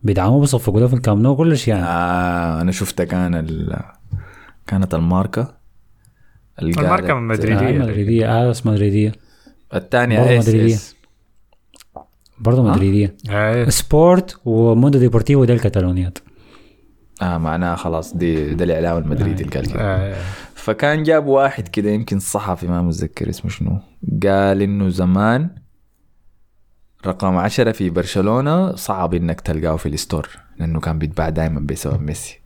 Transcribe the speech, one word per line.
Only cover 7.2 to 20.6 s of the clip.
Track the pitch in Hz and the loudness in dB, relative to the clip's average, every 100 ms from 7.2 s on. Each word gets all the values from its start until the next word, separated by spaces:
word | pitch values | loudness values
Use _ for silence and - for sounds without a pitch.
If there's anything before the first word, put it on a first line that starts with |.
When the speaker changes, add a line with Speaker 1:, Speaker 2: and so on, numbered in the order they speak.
| 117 110 | -2 -2
Speaker 3:
مدريدية. | 107 104 131 | 0 2 2
Speaker 1:
آه، | 139 | 0
مدريدية، | 123 101 101 113 110 | 0 -2 0 0 2
آه، | 113 123 | 2 0
بس | 117 110 | 0 0
مدريدية. | 104 101 101 107 104 _ _ _ _ - | 0 2 2 0 -2 _ _ _ _ -8
Speaker 2:
الثانية | 101 - 123 123 120 | -8 -2 0 2 4
Speaker 1:
برضو | 127 | 4
Speaker 2:
إس | 120 | 4
إس. | 110 | 4
Speaker 1:
مدريدية. | 110 113 110 - _ _ _ _ _ _ _ _ _ - - 73 _ _ _ | 4 4 0 -4 _ _ _ _ _ _ _ _ _ -20 -20 -20 _ _ _
برضو | 110 123 113 | 0 2 4
Speaker 2:
ها؟ | |
Speaker 1:
مدريدية. | 92 98 101 101 - - | 4 2 2 0 -4 -6
Speaker 3:
آه. | 101 107 120 117 | -2 0 0 0
Speaker 1:
سبورت | - - 147 165 180 185 - | 0 2 4 6 6 2 -8
وموندو | 123 113 117 113 135 139 | -2 2 4 6 4 4
ديبورتيفو | 123 113 101 143 | 4 2 4 4
ده | 120 | 4
الكتالونيات. | 120 104 98 90 92 90 - - - - - - _ _ _ _ - | 4 2 0 0 0 -2 -6 -20 -20 -20 -20 -20 _ _ _ _ -6
Speaker 2:
آه، | 90 85 | -4 -2
معناها | 80 82 87 82 | -2 -2 -2 -2
خلاص | 87 82 80 87 | -4 -6 -6 -2
دي، | 85 80 73 | 0 0 -2
ده | 80 | -2
الإعلام | 87 80 85 85 | 0 0 0 -2
المدريدي | 78 78 101 92 | -2 -2 0 -2
Speaker 1:
آه. | 76 | -4
Speaker 2:
اللي | 69 | -4
قال | - | -4
كده. | - | -4
Speaker 3:
آه. | 104 95 98 92 90 98 - | -2 -2 -2 -6 -10 -12 -16
Speaker 2:
فكان | - | -12